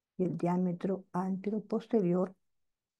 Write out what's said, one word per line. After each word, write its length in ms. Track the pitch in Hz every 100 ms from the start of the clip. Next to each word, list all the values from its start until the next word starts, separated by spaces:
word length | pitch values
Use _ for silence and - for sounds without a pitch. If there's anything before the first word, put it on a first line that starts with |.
| _ -
y 60 |
el 140 | 175 160
diámetro 680 | 170 180 185 175 190 190 -
anteroposterior 1200 | 180 190 190 202 214 208 220 - 226 175 180 185 - _ _ _ _ _ _